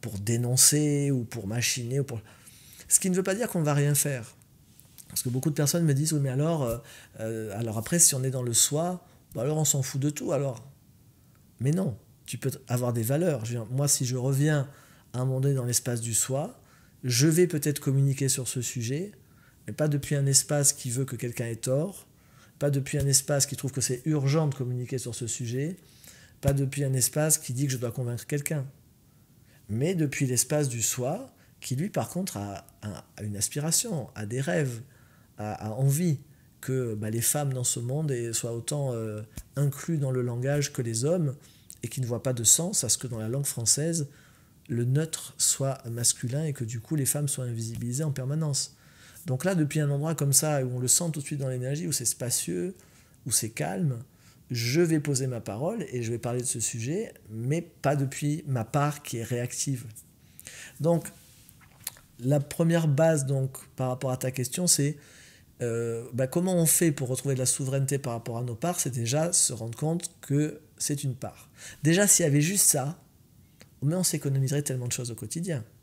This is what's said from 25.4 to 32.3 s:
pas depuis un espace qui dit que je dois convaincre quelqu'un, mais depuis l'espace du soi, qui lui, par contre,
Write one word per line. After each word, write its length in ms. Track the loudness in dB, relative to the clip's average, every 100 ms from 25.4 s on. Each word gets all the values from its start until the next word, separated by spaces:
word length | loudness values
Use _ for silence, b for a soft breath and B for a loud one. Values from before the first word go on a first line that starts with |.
| -4 -2 -4 -6 B B B B B B
pas 120 | 2
depuis 320 | 2 0 0
un 80 | 0
espace 440 | 2 2 2 2 2
qui 160 | 0
dit 140 | -2 -2
que 60 |
je 60 | 0
dois 120 | -4
convaincre 380 | -4 -4 -4 -4
quelqu'un, 360 | -4 -2 -4 -6 -12 -20 _ _ b b b b b -4
mais 280 | 0 2 2
depuis 300 | 2 2 2
l'espace 420 | 2 2 2 0
du 140 | 0
soi, 520 | -2 -2 -2 -4 -8 b b b
qui 140 | -6
lui, 140 | -2 -2
par 220 | -2 -4
contre, 260 | -4 -4